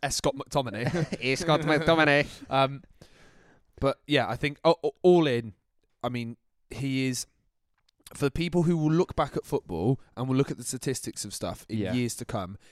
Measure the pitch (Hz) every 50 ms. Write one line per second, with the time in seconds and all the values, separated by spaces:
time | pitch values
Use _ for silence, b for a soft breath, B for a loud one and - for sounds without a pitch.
0 | - 135 - - - 147 135 135 143 - - 147 131 120 95 107 120 123 - 175
1 | 160 - - - 120 131 135 131 175 165 156 160 151 160 156 151 160 160 165 165
2 | 156 147 143 143 143 - - - - - 131 135 135 135 139 139 - - _ b
3 | b b b b b b b b b b b b b _ _ - 139 135 - -
4 | _ - 147 139 113 95 113 123 - 147 147 - - 160 165 - - 147 - _
5 | - 180 180 175 160 143 123 120 113 110 - _ _ _ _ _ _ _ _ _
6 | - 123 123 120 117 117 117 - _ _ _ _ _ - 104 110 135 135 131 131
7 | 131 131 123 123 - - _ _ _ _ _ _ _ _ _ _ _ _ _ _
8 | - - - - 143 160 - - 170 175 151 175 165 165 175 160 151 156 160 170
9 | 185 - - - 151 135 - - - - 151 - - - 87 80 90 120 135 b
10 | b b b - 127 131 131 131 139 - 156 - 120 - - 123 - 143 127 -
11 | - - - - - 104 - - - 90 98 - - - 113 110 101 90 120 123
12 | 120 113 - - 120 - - 107 92 87 101 b b b